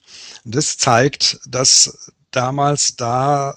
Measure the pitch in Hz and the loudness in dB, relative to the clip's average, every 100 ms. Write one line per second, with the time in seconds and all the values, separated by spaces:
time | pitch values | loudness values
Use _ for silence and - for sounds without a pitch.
0 | _ - - - - 117 151 - - 117 | _ -20 -20 -20 -8 -4 -4 -2 2 4
1 | 139 - - - - 127 139 151 143 - | 2 0 -4 -4 -8 -2 4 4 2 -2
2 | - _ _ - 127 139 143 147 - - | -20 _ _ -4 -2 0 0 0 -2 -4
3 | 120 123 135 143 139 | -4 -2 0 0 -2